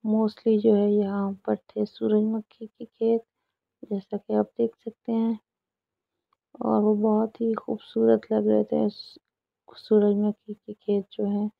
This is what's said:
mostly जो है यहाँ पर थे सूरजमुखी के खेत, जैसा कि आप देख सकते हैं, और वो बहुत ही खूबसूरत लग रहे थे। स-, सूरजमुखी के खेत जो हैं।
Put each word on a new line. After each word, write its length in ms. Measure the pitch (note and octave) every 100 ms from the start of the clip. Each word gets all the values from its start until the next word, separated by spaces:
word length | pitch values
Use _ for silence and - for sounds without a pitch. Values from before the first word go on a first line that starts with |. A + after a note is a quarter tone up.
mostly 540 | G#3+ G#3+ A3 - - G#3+
जो 160 | A3 G#3
है 140 | G#3
यहाँ 400 | G#3 G3 G3+ G3 G3 -
पर 100 | G#3+
थे 280 | _ G#3+ G#3+
सूरजमुखी 800 | - A3 G#3+ G#3+ A3 - _ A3
के 180 | _ A#3
खेत, 380 | _ A3+ A3+ - _ _ _ _ _
जैसा 340 | - G3+ - G3+
कि 160 | _
आप 180 | G#3+ G#3 -
देख 180 | A3+ _
सकते 340 | - - -
हैं, 260 | A3+ A3+ A3 _ _ _ _ _ _ _ _ _ _ _ -
और 260 | - A3
वो 140 | G#3 G#3+
बहुत 440 | G#3+ G#3+ A3 -
ही 120 | A3+ G#3+
खूबसूरत 760 | - A3 - A3+ A3+ A3 -
लग 160 | A3 G#3
रहे 160 | G#3+ G#3+
थे। 220 | A3 G#3+
स-, 300 | - - - _ _ _ _ - -
सूरजमुखी 760 | - G#3+ G#3 G3+ G#3 G#3 -
के 200 | G#3 -
खेत 320 | G#3+ - G3+ F#3+
जो 140 | - G3+
हैं। 220 | G3+ G#3 _